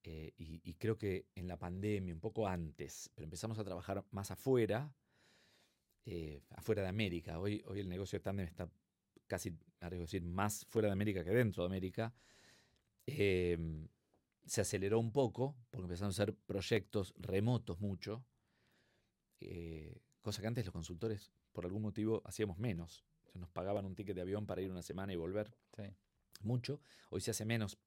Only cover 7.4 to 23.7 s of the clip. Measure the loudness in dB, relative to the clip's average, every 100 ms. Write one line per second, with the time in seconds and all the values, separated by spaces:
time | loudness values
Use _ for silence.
7.4 | -2 -2 -4 -4 -4 -4 -2 -2 -2 -2
8.4 | -4 -4 -10 _ _ _ _ -20 _ -4
9.4 | -4 -8 -16 _ -6 -4 -2 -2 0 2
10.4 | 2 0 2 4 6 4 2 2 4 6
11.4 | 6 2 0 0 -2 -2 -4 -6 -20 -20
12.4 | -20 -20 _ _ _ _ -6 4 6 6
13.4 | 4 2 0 -4 -10 _ _ _ _ _
14.4 | -2 0 2 2 4 4 4 4 4 4
15.4 | -2 -2 -14 -8 -4 0 0 4 2 2
16.4 | -2 -2 4 2 4 -2 -2 -6 0 4
17.4 | 4 2 0 -2 -2 -2 -4 -6 -8 _
18.4 | _ _ _ _ _ _ _ _ _ _
19.4 | -10 -8 -6 -8 -10 -16 _ _ -6 -2
20.4 | -2 -2 -2 -6 -8 -4 -2 -2 -8 _
21.4 | _ -6 -4 -2 -2 0 2 2 0 0
22.4 | 0 2 0 -2 -4 -12 _ _ _ -14
23.4 | -8 -4 0